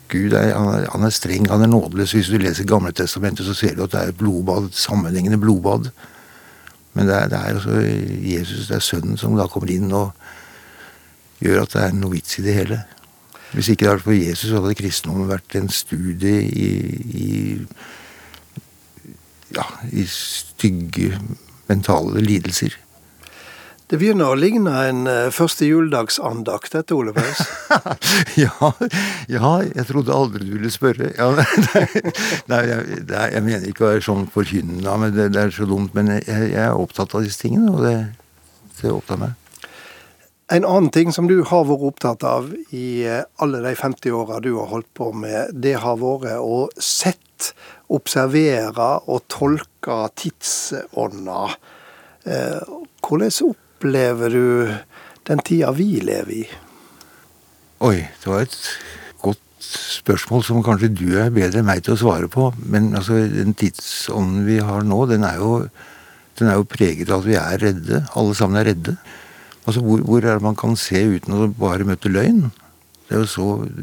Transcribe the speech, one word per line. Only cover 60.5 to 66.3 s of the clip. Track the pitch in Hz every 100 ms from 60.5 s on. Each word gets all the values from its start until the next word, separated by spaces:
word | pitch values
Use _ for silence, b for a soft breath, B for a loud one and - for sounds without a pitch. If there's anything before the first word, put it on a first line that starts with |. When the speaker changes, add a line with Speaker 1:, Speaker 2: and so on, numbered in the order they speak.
| 117
Speaker 1:
kanskje | 113 104 113 101
du | 90 92
er | 113
bedre | 117 92 101
enn | 107
meg | 95
til | 85
å | 113
svare | 117 82 87
på. | 131 131 117
Men | 120 104 110 101
altså, | 95 113 107
den | 101 98
tidsånden | 107 101 - - - - 110 92 95 101
vi | 110
har | 104 101 104
nå, | 101 127
den | 110 101
er | 82
jo, | 104 117 - - B B B B B